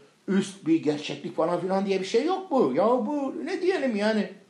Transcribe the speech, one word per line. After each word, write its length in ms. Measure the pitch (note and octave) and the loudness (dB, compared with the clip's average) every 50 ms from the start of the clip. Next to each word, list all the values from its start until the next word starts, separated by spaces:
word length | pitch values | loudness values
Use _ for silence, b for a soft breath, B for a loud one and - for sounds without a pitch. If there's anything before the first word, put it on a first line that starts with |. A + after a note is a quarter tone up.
| B B B B - | B B B B -4
üst 400 | G3 F#3+ G3 - - - - - | 0 0 0 0 -2 -6 -6 0
bir 160 | D#3+ E3 D#3 C3 | 2 2 2 2
gerçeklik 520 | D3+ D3+ D3 - - C#3+ - - E3+ - | 0 -2 -2 -4 -8 -8 -8 -8 -6 -2
falan 240 | E3 D#3+ E3+ F3 F3 | 0 0 0 0 0
filan 260 | F3+ F#3 F#3+ G3 G3+ | 0 0 0 0 0
diye 140 | G3 F#3+ F#3+ | 0 0 -2
bir 60 | F#3+ | 0
şey 200 | - - A#3 D4 | 0 0 2 2
yok 260 | F4 F#4+ F#4 F#4+ - | 2 -2 -2 -2 0
bu. 220 | C4+ B3 F3 C3 B2 | 2 2 2 2 2
Ya 140 | D#3+ G3+ | 2 2
bu 580 | A3+ B3+ B3 G#3+ C#4+ D4 C#4+ C4+ B3+ - - B3 | 4 2 2 0 -2 -2 -2 -4 -4 -6 -6 -6
ne 160 | E4 G4 F#4 | -6 -4 -2
diyelim 340 | F4+ F#4 F#4+ D4+ C4+ B3+ G#3+ | 0 0 0 2 0 0 0
yani? 380 | G3+ G#3 A3 A3 G#3 F#3 F#3 - - - | 0 0 2 2 0 -2 -4 -8 -16 -20